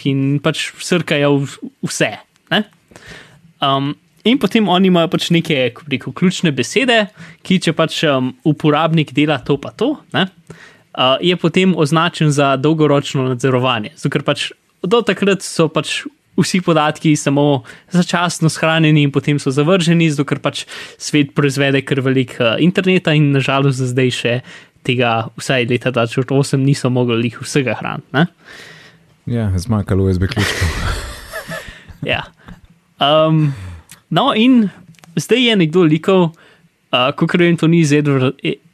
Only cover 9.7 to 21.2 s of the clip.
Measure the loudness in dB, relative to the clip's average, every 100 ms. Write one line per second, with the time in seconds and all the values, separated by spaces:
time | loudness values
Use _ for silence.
9.7 | -4 -4 -4 _ -4 -4 -6 -20 -20 -20
10.7 | -20 _ -2 0 2 0 0 0 2 2
11.7 | 2 0 0 0 0 0 2 2 2 0
12.7 | 2 2 2 0 -4 -2 -2 0 0 0
13.7 | -2 -6 -8 -6 -4 -2 -4 -6 -12 _
14.7 | _ 0 0 0 0 0 -2 -4 -2 0
15.7 | -2 -6 -8 -10 -16 _ -4 -2 -2 0
16.7 | 0 0 0 0 0 0 2 2 2 -4
17.7 | -18 _ -2 0 -2 -2 0 -2 0 0
18.7 | 2 4 4 2 0 -2 -2 0 0 2
19.7 | 2 2 2 2 0 -2 -4 -4 -6 -10
20.7 | -16 -18 -14 -2 0